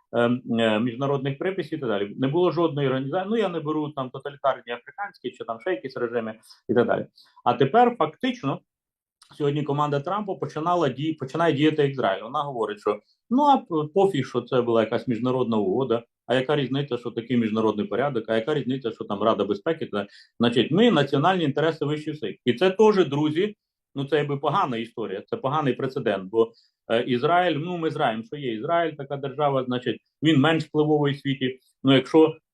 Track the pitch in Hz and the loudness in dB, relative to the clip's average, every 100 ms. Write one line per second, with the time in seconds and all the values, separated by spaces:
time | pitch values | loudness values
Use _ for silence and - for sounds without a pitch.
0 | _ 117 120 123 - 117 113 107 123 117 | _ 0 0 0 -2 0 2 2 0 -2
1 | 139 139 139 139 180 190 165 151 131 101 | -2 -2 -2 -4 -4 -4 -6 -6 -4 -2
2 | 104 101 135 165 180 156 165 143 139 131 | -4 -2 0 2 2 2 0 0 0 0
3 | 135 180 190 226 - 165 151 156 147 143 | -2 -4 -2 -2 -2 -2 -4 -4 -4 -6
4 | 127 113 143 143 139 123 117 120 - - | -8 -8 -12 -2 -2 -2 -6 -12 -12 -12
5 | 202 - 127 - 117 113 185 185 135 120 | -12 -10 -12 -10 -10 -6 -4 -4 -6 -6
6 | 120 120 110 110 - _ - 113 113 98 | -4 -4 -6 -10 -18 _ 0 2 4 0
7 | 110 _ _ _ 180 175 139 220 240 240 | -4 _ _ _ -2 2 4 6 4 4
8 | 233 - 262 254 139 180 - _ _ _ | -2 -2 -6 -4 -4 -6 -10 _ _ _
9 | _ _ _ - 143 143 143 143 147 143 | _ _ _ -4 -2 -2 -2 -2 0 -2
10 | 160 202 208 185 147 156 165 175 147 120 | -2 -4 -6 -6 -6 -4 0 2 0 -2
11 | 156 156 - 165 170 135 156 151 143 135 | -4 -6 -6 0 0 4 2 4 0 0
12 | 107 95 107 147 143 123 110 104 - 104 | 0 -2 -4 -4 -4 -4 -4 -2 -2 -2
13 | - _ _ 240 294 269 - 160 151 196 | -8 _ _ 4 6 4 2 -4 0 2
14 | 196 147 123 123 - 131 117 113 110 117 | 4 2 -2 -4 0 0 4 2 2 -2
15 | 131 110 127 127 117 110 98 110 131 113 | -2 -2 0 0 0 0 0 0 0 -2
16 | - _ - 127 131 147 123 139 143 120 | -4 _ -2 0 2 0 0 -2 -2 -6
17 | 120 117 113 123 110 110 110 104 101 101 | -6 -8 -2 0 2 2 0 0 -2 -2
18 | 143 117 110 113 110 151 117 135 117 - | -2 -4 -2 -2 0 -2 -2 -4 -6 -8
19 | 110 101 110 104 101 101 165 165 117 101 | -8 0 2 2 0 -2 -4 -4 -4 -6
20 | 101 - _ - 120 120 110 170 240 165 | -6 -12 _ -2 2 2 2 4 4 4
21 | 143 139 165 190 156 143 156 160 143 151 | 2 2 2 2 0 0 -2 -2 -4 -4
22 | 156 147 101 - - 117 190 190 214 185 | -6 -8 -10 -2 -2 2 2 4 6 6
23 | 160 139 151 151 208 208 _ _ _ - | 2 0 0 0 -2 -6 _ _ _ -8
24 | 147 156 147 143 151 180 170 117 113 - | -2 0 0 -2 0 0 0 -4 -6 -8
25 | 104 95 - 113 135 156 143 123 135 135 | -8 -8 -8 -6 -2 0 0 -2 -4 -4
26 | 117 110 92 110 113 - _ _ - 117 | -2 -2 0 2 0 -2 _ _ -2 -2
27 | 123 123 147 175 180 143 170 175 160 147 | 0 0 2 2 2 0 -4 -4 -4 -2
28 | 139 113 110 - 135 110 139 170 165 151 | -2 -2 -8 -8 -6 -6 -2 0 -2 -6
29 | 135 131 135 127 147 135 123 123 123 104 | -10 -8 -8 -2 0 0 -2 -4 -4 -6
30 | _ _ 151 147 147 160 156 151 151 151 | _ _ 2 4 4 2 0 0 2 2
31 | 143 139 139 135 127 - _ _ 131 135 | 2 -2 -4 -4 -4 -6 _ _ 4 4
32 | 135 160 156 156 _ | 6 6 6 4 _